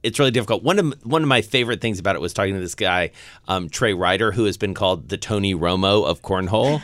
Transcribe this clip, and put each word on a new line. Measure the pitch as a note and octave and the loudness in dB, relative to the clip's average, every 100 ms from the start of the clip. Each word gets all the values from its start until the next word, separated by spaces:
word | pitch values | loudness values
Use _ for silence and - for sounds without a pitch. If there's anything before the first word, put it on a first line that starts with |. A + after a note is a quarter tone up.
it's | A#2 - | -4 2
really | C3+ | 2
difficult. | A#2+ G#2+ G#2 | 2 0 0
One | C3+ G3+ | 2 2
of, | D#3 - | 0 -2
one | A2+ D#3+ | -2 0
of | D3 | 2
my | B2 | 2
favorite | G#2+ C3 A#2 A2+ | 2 0 0 -2
things | A#2 F#2 | -2 -2
about | G2 E2+ | -2 -2
it | |
was | F2 | -2
talking | - G2 G2 | -2 -2 -2
to | |
this | F2 - | -4 -2
guy, | F#2+ F2+ D#2+ - - - - | 0 0 -2 -6 -20 -12 -4
um, | F#2+ E2+ | -4 -2
Trey | - A2+ | -4 -2
Ryder, | F2+ F2 F#2+ A2 | 0 2 2 0
who | G2+ G#2+ | 2 0
has | F#2 | 0
been | G2+ | -4
called | F#2 F#2+ F2+ - | 0 0 0 -4
the | G2 | -8
Tony | - G#2 G2 F2 | -4 -2 0 0
Romo | E2+ F#2 G2 G#2 D2+ | 0 2 2 2 2
of | E2+ | -2
cornhole. | - F#2+ F#2 G#2+ C3 D3+ | -2 -2 0 2 2 0